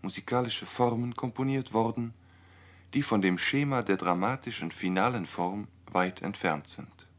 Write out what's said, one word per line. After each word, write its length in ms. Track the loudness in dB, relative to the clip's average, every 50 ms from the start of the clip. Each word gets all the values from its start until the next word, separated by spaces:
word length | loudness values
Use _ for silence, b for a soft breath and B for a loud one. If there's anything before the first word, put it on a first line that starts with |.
musikalische 640 | -6 -6 -8 -8 -6 -2 0 0 0 0 -4 -6 -8
Formen 480 | -10 0 2 2 4 4 0 -2 -4 -4
komponiert 560 | -4 -6 -6 -2 -2 -2 0 0 0 -2 0
worden, 420 | 2 2 2 2 0 -2 -4 -4 -6 B B B B B B B B B B B B B B B -2
die 80 | -2
von 200 | 2 4 2 4
dem 160 | 6 4 4 4
Schema 440 | 0 0 2 2 2 2 0 0
der 140 | 2 2 0
dramatischen 760 | 2 4 2 2 4 2 0 0 -2 -6 -10 -8 -6 -6 -8
finalen 560 | -6 -2 -2 0 2 4 4 4 2 0 -4
Form 420 | -6 -4 -2 -2 -2 -2 -4 -8 -10 -14 -20 -20
weit 360 | -2 0 2 2 2 -2 -4
entfernt 440 | -6 -6 -6 0 0 0 0 0 -4
sind 400 | -12 -14 -14 -16 -16 -18 -20 -20 -20 -20